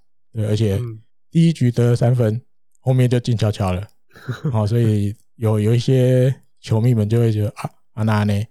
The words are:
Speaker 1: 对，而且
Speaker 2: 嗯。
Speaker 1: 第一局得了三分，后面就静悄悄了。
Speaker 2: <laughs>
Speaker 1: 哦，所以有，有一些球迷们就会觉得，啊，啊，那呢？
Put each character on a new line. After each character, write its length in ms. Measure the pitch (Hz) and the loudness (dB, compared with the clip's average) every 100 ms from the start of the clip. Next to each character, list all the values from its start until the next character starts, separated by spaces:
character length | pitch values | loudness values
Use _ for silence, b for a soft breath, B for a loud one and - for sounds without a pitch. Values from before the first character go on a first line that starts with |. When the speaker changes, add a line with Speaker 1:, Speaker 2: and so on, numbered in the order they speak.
| _ _ _ | _ _ _
Speaker 1:
对， 120 | 110 107 | -6 -2
而 80 | 107 | 0
且 220 | 110 98 | 0 -2
Speaker 2:
嗯。 220 | 120 110 - _ _ | -6 -12 -20 _ _
Speaker 1:
第 180 | 165 165 | 2 2
一 60 | |
局 180 | 156 123 | 2 0
得 200 | 120 120 | 2 2
了 40 | 120 | 2
三 180 | 120 | 0
分， 280 | 123 110 113 - _ _ _ | 2 0 -2 -10 _ _ _
后 120 | 127 | -2
面 160 | 127 123 | 0 2
就 80 | 123 | 0
静 200 | 123 110 | 0 0
悄 120 | 107 | 0
悄 220 | - 95 | 0 -2
了。 160 | 90 101 _ _ - | -4 -8 _ _ -16
Speaker 2:
<laughs> 360 | - 120 156 | -12 -8 -4
Speaker 1:
哦， 160 | 117 101 | -2 0
所 100 | 117 | 0
以 380 | 113 104 101 110 _ - | 2 0 -2 -6 _ -4
有， 240 | 110 107 | -2 0
有 140 | 104 | 0
一 60 | 120 | 0
些 540 | 127 131 127 127 131 127 _ _ | 2 2 2 2 2 -2 _ _
球 220 | - 113 | -4 0
迷 120 | 120 | 2
们 140 | 113 104 | 2 2
就 120 | 117 | 2
会 120 | 117 | 2
觉 120 | 107 | 0
得， 60 | 104 - | -4 -6
啊， 140 | - - _ | -14 -14 _
啊， 100 | - | -4
那 220 | 110 107 104 | -2 0 0
呢？ 180 | 101 110 | -2 -4